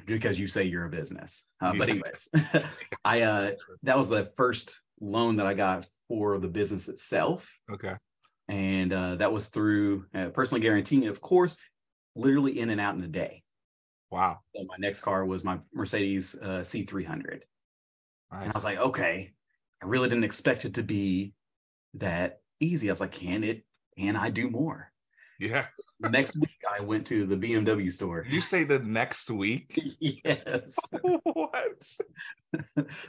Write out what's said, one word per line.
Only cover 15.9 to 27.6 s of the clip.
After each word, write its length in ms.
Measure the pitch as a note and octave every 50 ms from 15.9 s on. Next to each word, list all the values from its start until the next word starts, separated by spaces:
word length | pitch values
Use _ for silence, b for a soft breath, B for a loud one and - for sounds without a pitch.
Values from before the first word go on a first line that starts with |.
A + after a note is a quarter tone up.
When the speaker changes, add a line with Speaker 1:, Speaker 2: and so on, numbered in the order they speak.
| - G#2+ G2+ G2 G2 F#2+ F#2 - -
Speaker 1:
uh, 300 | - - G2 F#2 F#2 F2
C 200 | - - A2+ G2
three 200 | - G2+ F#2+ F2
hundred. 420 | E2+ D#2+ - - - - - - _ _ _ _ _ _ _ _ _ _ _ _ _ _ _ _ -
And 100 | - F#2
I 40 | F#2+
was 80 | G#2 G#2+
Speaker 2:
Nice. 80 | G#2 G#2
Speaker 1:
like, 140 | G#2 G2 F#2
"Okay, 540 | A#2+ C3+ - - F#2 E2+ E2+ F#2+ G2 - _ _ _ _ _ _ _ _ _ - -
I 20 |
really 240 | F#2+ A2+ B2+ B2+ B2
didn't 140 | A#2+ A#2+ A2
expect 420 | G#2+ - - - C#3+ B2 - -
it 80 | A#2 -
to 80 | A#2 G#2+
be 500 | G#2 G#2+ G#2 G2+ G2 F#2 F#2 G2 G2+ - _ _ _ _ _ _ _ _ _ _ _ -
that 480 | G2+ A2 F#2 E2+ F2 F2+ - - - _ _ _ -
easy." 300 | D3+ E3 F3 D3 A2 G2
I 20 |
was 100 | F2+ -
like, 100 | G2+ -
"Can 320 | - - F2+ F2+ F#2 G#2+ G#2+
it, 200 | G#2+ A#2 A2+ - _ _ _ _ _ -
can 200 | - F#2+ G2+ G#2+
I 160 | G2 G2 A#2
do 180 | G#2+ A2+ B2 B2+
more?" 420 | A2+ A#2+ D#3 D#3+ - - - - _ _ _ _ b b b b b b
Speaker 2:
Yeah. 280 | - A2 A#2 C#3 B2 - - - -
<laughs> 160 | _ _ -
Speaker 1:
Next 360 | A2 A2 A#2 C3 C#3 C3+ -
week, 220 | D3+ D3+ - - - - G#2 G2+
I 40 | G2+
went 260 | G2+ G2+ G#2+ A2 -
to 200 | - A#2 G#2+ G2+
the 100 | F#2+ G2
B 160 | F#2 G2+ A#2 A#2
M 120 | A2